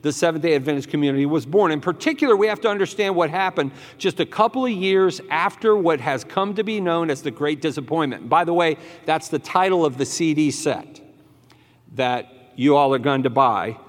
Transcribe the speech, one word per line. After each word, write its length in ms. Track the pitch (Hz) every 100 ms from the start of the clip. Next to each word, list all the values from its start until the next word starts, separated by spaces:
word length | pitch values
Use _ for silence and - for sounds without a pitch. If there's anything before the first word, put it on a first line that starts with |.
the 80 | 147
Seventh-day 440 | 139 170 160 165
Adventist 340 | 147 131 143 135
community 380 | 151 143 135 143
was 180 | 160
born. 260 | 131 180 190
In 100 | 151
particular, 540 | 156 170 - 311 285
we 120 | 208 214
have 140 | 208
to 60 | 226
understand 460 | 202 190 - 202
what 140 | 180 160
happened 420 | 170 190 175 139 139 - -
just 200 | 190 -
a 60 |
couple 400 | 165 - 220 254
of 80 | 254
years 480 | 202 190 190 190 185 -
after 460 | 151 185 - 226 208
what 240 | 170 151
has 240 | 123 135
come 300 | - - 196
to 100 | 202
be 160 | 214 214
known 300 | 180 170 165
as 100 | 139
the 80 | 147
Great 300 | 113 147 151
Disappointment. 640 | 160 147 127 165 147 113 117
By 180 | 151
the 100 | 170
way, 240 | 170 165 156 - -
that's 240 | - 156 -
the 100 | 151
title 460 | - 185 190 185
of 140 | 156 123
the 80 | 135
C 260 | - 165
D 180 | 151 151
set 500 | - 147 - - - - - _ _ _ _ _ _ _
that 580 | 113 123 123 - - - -
you 200 | 135 143
all 180 | 139
are 40 | 135
going 260 | 123 135
to 60 | 131
buy 460 | 123 131 104 90 113